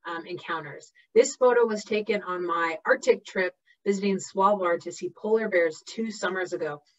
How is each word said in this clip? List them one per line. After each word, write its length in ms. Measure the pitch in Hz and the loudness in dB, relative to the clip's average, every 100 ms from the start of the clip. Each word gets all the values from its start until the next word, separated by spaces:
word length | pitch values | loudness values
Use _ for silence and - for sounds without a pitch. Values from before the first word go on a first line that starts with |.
| 170 | -12
um, 160 | 170 180 | -10 -10
encounters. 520 | 180 - 165 147 - - _ _ | -10 -8 -8 -8 -14 -20 _ _
This 220 | 220 269 - | 4 4 4
photo 300 | 247 240 226 | 4 6 4
was 180 | 208 | 2
taken 360 | - 214 208 202 | -4 -2 -2 -2
on 240 | 185 180 175 170 | -4 -6 -4 -2
my 220 | 165 160 226 | -2 -2 0
Arctic 400 | 262 254 196 - | 2 2 0 -2
trip 280 | 196 185 - _ _ - | -4 -4 -6 _ _ -2
visiting 340 | 196 202 190 | 0 0 -2
Svalbard 640 | - 196 196 202 175 165 | -2 2 2 4 2 -2
to 100 | 175 | -4
see 180 | - 180 | -10 -10
polar 400 | - 214 220 214 | -8 0 0 2
bears 340 | 180 165 156 - | 2 0 -2 -10
two 260 | - 226 | -8 -8
summers 420 | 196 185 185 180 | -6 -6 -4 -6
ago. 280 | 175 156 147 _ | -6 -6 -8 _